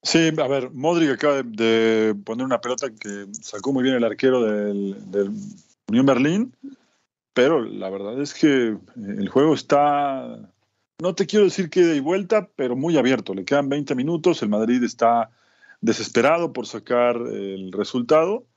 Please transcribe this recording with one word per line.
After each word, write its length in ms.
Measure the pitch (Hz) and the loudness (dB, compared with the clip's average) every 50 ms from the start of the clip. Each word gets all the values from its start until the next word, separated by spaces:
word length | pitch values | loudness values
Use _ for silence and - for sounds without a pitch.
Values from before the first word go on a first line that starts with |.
| _ | _
Sí, 280 | - - 165 165 160 156 151 147 | 2 2 4 4 4 2 0 -2
a 60 | 127 | 0
ver, 220 | 139 139 123 131 | 0 -2 -2 -4
Modric 400 | - 123 131 156 175 170 160 147 | -8 -4 -2 0 2 2 2 2
acaba 320 | 131 110 - 147 143 139 131 | 0 2 2 0 0 0 -2
de, 0 | |
de 720 | 120 113 104 113 113 113 113 113 113 113 110 110 110 107 | -6 -4 0 2 2 4 4 4 4 4 2 2 0 0
poner 320 | 101 101 - 113 117 131 | -2 -6 -10 -6 -6 -4
una 160 | 131 127 117 - | -2 -2 -2 -2
pelota 240 | 120 127 123 - - | -4 -6 -4 -4 -8
que 380 | 107 110 - 208 - 101 101 98 101 - - | -8 -10 -14 -12 -12 -12 -12 -14 -16 -18 -16
sacó 280 | - - 104 95 135 | -14 -14 -8 -4 -2
muy 120 | 139 131 127 | 0 0 2
bien 140 | 131 131 | 2 2
el 80 | 123 117 | 2 0
arquero 380 | 113 110 - - 131 127 127 120 | 0 -2 0 2 2 4 4 2
del, 540 | 107 107 104 104 104 101 101 101 98 98 101 104 95 | 2 0 0 -2 -2 -2 -2 -4 -4 -6 -8 -12 -6
del 200 | 92 101 101 101 107 104 101 101 - - _ _ _ _ _ - | -2 -2 -2 -2 -2 -8 -12 -14 -18 -20 _ _ _ _ _ -2
Unión 160 | 104 120 131 | 0 2 4
Berlín, 480 | 139 131 120 135 147 170 202 233 262 - _ _ 277 - _ _ _ _ _ _ _ _ _ _ _ _ | 4 4 4 2 2 2 0 -2 -4 -6 _ _ -20 -20 _ _ _ _ _ _ _ _ _ _ _ _
pero 280 | - 123 139 165 147 117 | 2 2 4 4 2 -2
la 280 | 104 104 104 98 95 | -4 -8 -10 -8 -8
verdad 280 | 95 98 98 101 113 131 | -8 -8 -8 -8 -8 -8
es 140 | 143 143 - | -8 -8 -6
que, 360 | - - 156 139 135 123 113 | 2 2 4 4 4 2 0
eh, 80 | 110 92 - - _ | -2 -4 -8 -18 _
el 320 | - 110 98 101 104 101 95 | -14 -12 -10 -6 -6 -6 0
juego 240 | - 131 139 160 151 | 2 2 4 4 2
está, 880 | 127 - _ - 143 143 147 147 143 143 139 135 135 127 120 113 113 110 - _ _ _ _ _ _ _ _ _ _ 160 | 0 0 _ 2 2 4 2 2 0 -2 -2 -4 -6 -8 -12 -14 -16 -20 -20 _ _ _ _ _ _ _ _ _ _ -6
no 120 | 180 180 | -6 -2
te 120 | - 190 | -2 -4
quiero 180 | 156 - 214 208 | 0 4 4 4
decir 240 | 185 - - 190 160 | 4 2 0 -6 -2
que 120 | - 190 | 4 4
ida 140 | 175 170 165 | 4 4 4
y 60 | 147 | 2
vuelta, 480 | 135 147 180 196 202 180 240 214 196 - _ | 0 0 -2 -2 0 0 0 0 0 -2 _
pero 200 | - 139 123 120 | -6 -4 -2 -2
muy 200 | 127 135 170 175 | -2 -2 0 2
abierto. 380 | 147 123 127 131 120 101 - 98 | 2 4 4 2 0 -2 -6 -8
Le 100 | 95 95 | -8 -4
quedan 240 | - 139 143 143 139 | 0 0 0 2 0
veinte 260 | 139 147 147 135 143 | -2 -4 -4 -4 -4
minutos, 460 | 127 127 147 170 165 156 180 165 156 | -4 -2 -2 -2 0 2 0 0 2
el 80 | - 104 | 0 -2
Madrid 340 | 104 104 110 110 123 127 123 | 0 0 2 2 2 0 0
está 460 | 113 - _ 120 113 117 120 113 - _ _ _ _ _ _ _ _ - _ - | -2 -2 _ 2 2 2 2 0 -4 _ _ _ _ _ _ _ _ -20 _ -2
desesperado 720 | 117 110 - 110 101 - 120 117 139 160 170 170 156 - | -2 0 0 -2 -2 0 2 4 4 4 2 0 -2 -4
por 120 | 127 117 | -6 -10
sacar 500 | - - 113 92 - 123 120 120 123 120 | -8 -10 -14 -6 -2 0 2 2 2 2
el 540 | 120 120 120 110 101 98 98 95 95 95 92 | 0 -4 -6 -6 -6 -6 -6 -8 -8 -10 -8
resultado 720 | 92 101 104 - - 127 123 117 160 156 160 180 208 247 - _ _ | -4 -4 -6 -4 -2 -6 0 2 2 2 4 2 -2 -6 -8 _ _